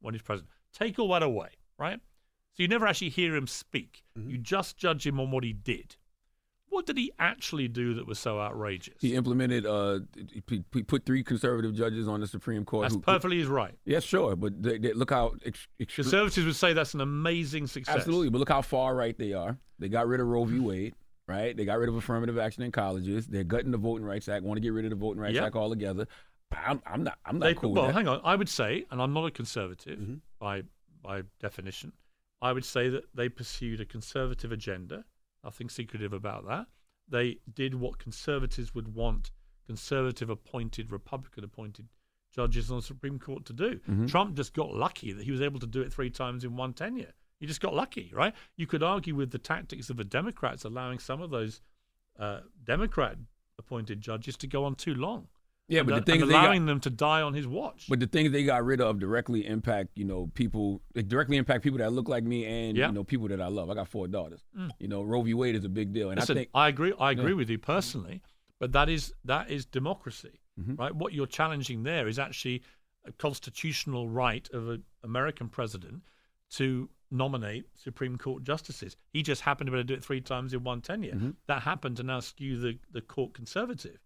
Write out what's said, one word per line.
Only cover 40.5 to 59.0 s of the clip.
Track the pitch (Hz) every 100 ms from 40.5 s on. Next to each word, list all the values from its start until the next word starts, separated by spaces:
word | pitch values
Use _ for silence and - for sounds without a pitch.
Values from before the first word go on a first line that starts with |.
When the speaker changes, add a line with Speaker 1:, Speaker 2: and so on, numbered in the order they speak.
| 123 113 - 110
Speaker 1:
Republican | 101 - 131 127 -
appointed | 101 - 107 104 110 _ _ _ _
judges | - 120 120 110
on | 123
the |
Supreme | - 135 139 139
Court | - 135 -
to |
do. | 120 214 - -
Speaker 3:
Mm-hmm. | 98 120
Speaker 1:
Trump | 165 208 143
just | 135
got | - 151
lucky | 101 135 - 113
that | 98
he | 110
was | 131
able | 143 139
to | 120
do | 123
it | 123
three | - 127
times | - 127 123
in | 123 123
one | 127
tenure. | 123 190 254 - - _ _
He | 151
just | 151
got | -
lucky, | 147 262 - 87
right? | 95 185 - - -
You | 165
could | 160
argue | 160 196 170
with | 143 139
the | 117
tactics | - 165 170 - 113
of | 123
the |
Democrats | 101 131 202 - 127 123 110
allowing | 120 127 127
some | - 135
of | 175
those, | 127 110 - - _ _ _ _ -
uh, | 104 101 - -
Democrat | 117 143 220 - 123 - 113 _ _ -
appointed | - 120 107 104
judges | 104 110 113 -
to | 131
go | 139 139
on |
too | 131 -
long. | 127 160 226 - _ _ _ -
Speaker 3:
Yeah, | 160
Speaker 1:
And | 131
Speaker 3:
but |
the | 143
Speaker 1:
a-, |
Speaker 3:
things | 110 160
Speaker 1:
and | 143
Speaker 3:
they |
got | 156 185
Speaker 1:
allowing | 190 160
them | 143
to | 131
die | 117 147 156
on | 147
his | 143 131
watch. | 139 285 - -
Speaker 3:
But | 127
the | 117
things | 170 156
they | 143
got | 139 123
rid | 123 131
of | 117
directly | 104